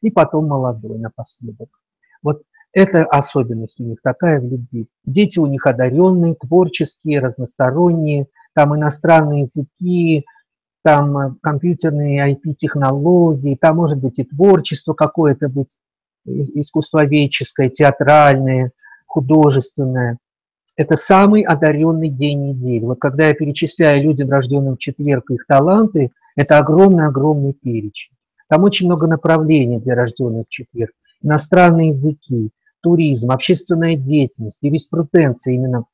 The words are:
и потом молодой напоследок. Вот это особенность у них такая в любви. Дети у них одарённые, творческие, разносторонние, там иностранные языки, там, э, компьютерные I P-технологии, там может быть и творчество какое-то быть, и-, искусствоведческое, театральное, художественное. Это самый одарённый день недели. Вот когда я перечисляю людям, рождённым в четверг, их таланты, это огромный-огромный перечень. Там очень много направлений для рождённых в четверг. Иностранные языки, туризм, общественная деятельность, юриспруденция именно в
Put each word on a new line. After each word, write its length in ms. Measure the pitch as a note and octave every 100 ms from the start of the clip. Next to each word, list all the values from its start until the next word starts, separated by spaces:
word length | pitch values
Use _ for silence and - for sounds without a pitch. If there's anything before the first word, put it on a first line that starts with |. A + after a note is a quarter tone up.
и 80 | A3
потом 380 | F3 D#3 D#3 D#3
молодой 500 | C#3 B2+ A2 A2 A2+
напоследок. 680 | A2+ - - - A#2 A2+ D3 _ _ _ _ _
Вот 220 | D3 D3 _ _ _
это 320 | F#3+ F#3+ E3+
особенность 760 | D#3 C#3+ - C#3 A#2+ A2+ A2+ -
у 40 |
них 140 | A#2+ A2+
такая 380 | C3 - E3+ D3
в 40 |
любви. 440 | B2 B2+ A#2+ A#2 A2+ _
Дети 340 | - D3 G3+ F3+
у 80 | D3
них 200 | C#3 C#3+
одарённые, 680 | A#2+ B2+ C#3+ F#3 F3+ E3+
творческие, 880 | D#3+ C3 F3 F3 - D3+ - D#3 C#3+
разносторонние, 1040 | B2+ A2+ B2 - B2+ D3 F3 E3 D3+ D3 C3+ _ _
там 200 | D#3 D3
иностранные 680 | D3+ D3+ C#3+ E3+ D#3+ D3+ D3
языки, 840 | C3 D#3+ C#3+ - F3+ F3+ E3 D#3 - _ _ _ _ _
там, 340 | D#3+ D3 C#3+ C#3
э, 180 | C3+ B2+
компьютерные 800 | D3+ C#3+ F3 E3+ E3 D3 D3 C#3
I 120 | C#3
P-технологии, 1200 | C#3 D#3+ C#3+ D#3 D3 C3+ C#3+ D#3+ F3+ E3+ C#3 C#3+ C3+
там 160 | D#3+ D#3+
может 220 | D#3+ C#3
быть 200 | B2+ C3+
и 60 |
творчество 680 | C3 C#3+ G3 F#3 - C#3+ -
какое-то 540 | D3+ D3+ - D3+ C3 C#3+
быть, 300 | C#3 C3+ _ _ _ _ _ -
и-, 340 | C3 C#3 D3
искусствоведческое, 1120 | D3 D#3 - D#3 D3 D3+ C#3+ - C3+ - C3
театральное, 1000 | - C#3+ - C#3+ D3+ D3 C3+ C3 B2+ B2+ - _ _ -
художественное. 1120 | - C3 D#3 D3 C3+ - - C3 B2+ A#2+ A#2 _ _ _ _ _ -
Это 200 | D3+ D#3
самый 460 | - F#3+ G3+ G#3+
одарённый 680 | F#3 D3 D#3 D3+ D#3+ D#3+ D#3+
день 400 | C3 D3 C#3+ C#3
недели. 340 | B2+ B2+ A#2
Вот 160 | A#2 B2+
когда 280 | C#3+ C#3 D#3
я 60 |
перечисляю 680 | D3 D3 C#3+ D#3 - D#3 C#3+
людям, 280 | D3+ C#3 C3
рождённым 440 | C#3 B2+ C#3 C#3
в 40 | B2+
четверг, 520 | - - D3 C3 -
их 160 | B2+ -
таланты, 640 | C#3 D#3 G3+ G#3+ E3 B2 _ _ -
это 220 | C#3+ D3+
огромный-огромный 960 | D3 E3+ G3 F3 D3+ C3+ D3+ D3 C#3
перечень. 580 | C#3 C3 A2+ G#2 - - _ _ _ -
Там 140 | D#3
очень 240 | G3+ G3+ F3+
много 220 | E3 D#3+
направлений 720 | D#3 D#3+ D#3+ D#3 D#3 A#2+ A#2+
для 160 | B2 A#2+
рождённых 500 | A#2+ - B2 A2+ A2+
в 40 |
четверг. 420 | - A#2+ A#2+ A2+ _ _ _
Иностранные 680 | D3 D3+ - F3+ F3 E3 D#3+
языки, 640 | C#3 D3+ D3 - A#2+ G#2+ _ _ _
туризм, 520 | E3+ E3+ D#3 B2+ A#2+
общественная 640 | B2+ - F3+ - E3 E3 D#3
деятельность, 640 | C3 D3+ B2+ - G#2+ -
юриспруденция 920 | C#3+ D#3 - E3 D3 E3+ C#3+ A#2+ C3
именно 280 | B2+ B2+ B2
в 40 | -